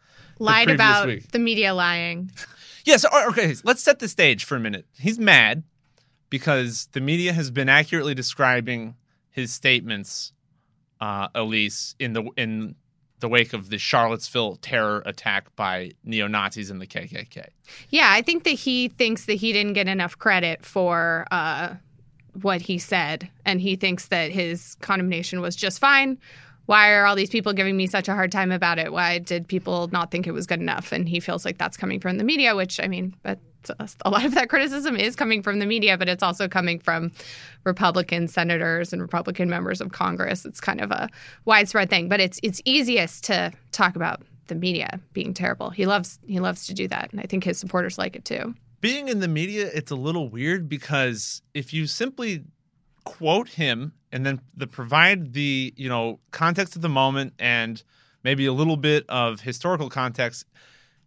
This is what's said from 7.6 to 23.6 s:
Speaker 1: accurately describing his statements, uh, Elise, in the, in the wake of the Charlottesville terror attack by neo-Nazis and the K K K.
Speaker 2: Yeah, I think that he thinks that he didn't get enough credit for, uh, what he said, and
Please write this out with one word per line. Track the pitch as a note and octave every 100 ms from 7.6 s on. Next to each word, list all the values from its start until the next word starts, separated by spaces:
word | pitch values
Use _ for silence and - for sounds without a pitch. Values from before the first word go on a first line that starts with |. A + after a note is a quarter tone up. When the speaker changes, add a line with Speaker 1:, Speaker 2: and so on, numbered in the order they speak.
| C3+
Speaker 1:
accurately | C#3+ D3 E3+ D3
describing | C3 A#2+ - C3 B2 A#2 A#2+ A2+ - _ _ _
his | - A#2+
statements, | - C#3 B2 A2 G#2 F#2+ - - _ _ _ _ _ _ -
uh, | G#2+ G2+ G2
Elise, | A#2 A2 A2 G#2 - - -
in | B2+
the, | A2+ A2 -
in | A2+ A2 A2 - _ _ _ -
the | A#2
wake | A#2+ A2+
of | A2 G2
the | G#2
Charlottesville | - C3 A#2 A2+ - B2 A2 F2
terror | - B2 G#2+ G#2 G2+
attack | - A2 G2+ - -
by | G2 F#2 F2+ -
neo-Nazis | - A2+ G2+ G#2+ G2 G#2+ G2
and | F#2+
the | F#2
K | - E2
K | -
K. | - - - _ - - -
Speaker 2:
Yeah, | D4+ D4
I | C4
think | B3 E4+
that | E4
he | C#4+ C4+ B3+ B3
thinks | - A#3 A3
that | -
he | G3+ A3+
didn't | G#3 G#3
get | G3+ F#3+
enough | F#3+ F3 -
credit | A3 F#3 E3+ -
for, | - G3 F3+ E3+ E3 E3 -
uh, | F3+ D#3+ C#3+ F3 F3+ _ _ - _ - F#3+
what | G3 F3+
he | F3+ F3
said, | - F#3 D3+ D#3 F3+ _
and | - F#3